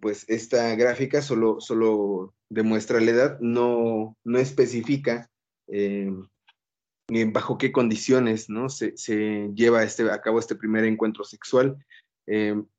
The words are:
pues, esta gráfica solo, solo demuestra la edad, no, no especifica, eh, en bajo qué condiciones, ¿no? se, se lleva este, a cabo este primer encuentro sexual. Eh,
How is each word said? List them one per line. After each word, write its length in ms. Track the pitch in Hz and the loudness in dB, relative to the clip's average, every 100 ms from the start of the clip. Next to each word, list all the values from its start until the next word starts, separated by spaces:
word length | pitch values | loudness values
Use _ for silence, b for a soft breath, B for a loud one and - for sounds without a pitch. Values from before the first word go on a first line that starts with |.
pues, 240 | 107 104 - | -6 -4 -4
esta 460 | 113 - 123 117 110 | -4 0 0 2 2
gráfica 440 | 123 123 135 147 | 2 0 0 -2
solo, 400 | 143 113 113 107 | 0 2 2 0
solo 720 | - 113 113 107 101 95 95 _ - | -2 0 2 2 0 -4 -8 _ -8
demuestra 520 | 110 110 110 110 120 | -2 0 0 2 2
la 100 | 113 | 4
edad, 300 | 117 143 143 | 4 2 0
no, 760 | 117 120 120 120 117 110 110 - | -2 2 2 2 0 -2 -4 -8
no 140 | 117 123 | -2 0
especifica, 880 | 135 139 120 120 117 139 123 117 - _ _ _ - | 2 2 2 0 -2 -2 -2 -4 -6 _ _ _ -8
eh, 440 | 101 101 101 98 95 95 _ _ _ _ _ _ _ - | -2 -2 -2 -6 -8 -12 _ _ _ _ _ _ _ -4
en 240 | 117 110 | -2 0
bajo 260 | 107 - 107 | -2 -2 -2
qué 140 | 135 | -2
condiciones, 760 | 131 120 110 - 127 120 110 110 | 2 0 0 2 2 2 -2 -4
¿no? 220 | 107 131 | -6 -6
se, 260 | - 107 - | -6 -6 -6
se 540 | - 107 107 104 104 | -4 -2 -2 -4 -4
lleva 280 | 104 117 113 | 2 4 4
este, 280 | 107 - 110 | 2 0 -2
a 100 | 104 | -2
cabo 160 | 110 113 | 0 -2
este 160 | 117 | -2
primer 300 | 101 110 110 | -6 -2 0
encuentro 400 | 110 110 113 104 | 2 0 -2 -2
sexual. 520 | 101 - - 127 139 139 b b b _ - | -10 -16 0 2 2 -2 b b b _ -4
Eh, 360 | 107 104 104 104 | -2 0 -2 -6